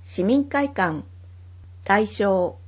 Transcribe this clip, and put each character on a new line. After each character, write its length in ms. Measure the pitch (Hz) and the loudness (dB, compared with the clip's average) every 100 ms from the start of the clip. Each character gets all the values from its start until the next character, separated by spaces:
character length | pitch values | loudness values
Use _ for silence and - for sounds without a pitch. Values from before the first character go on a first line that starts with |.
市 200 | - - | -10 -4
民 220 | 185 269 | 2 2
会 240 | 277 285 277 | 2 -2 -2
館。 360 | 277 180 156 - - - - - - - - | -2 -2 -4 -10 -20 -20 -20 -20 -20 -20 -18
対 240 | - 196 214 | 0 2 2
象、 520 | - 202 190 180 - | 0 2 2 0 -4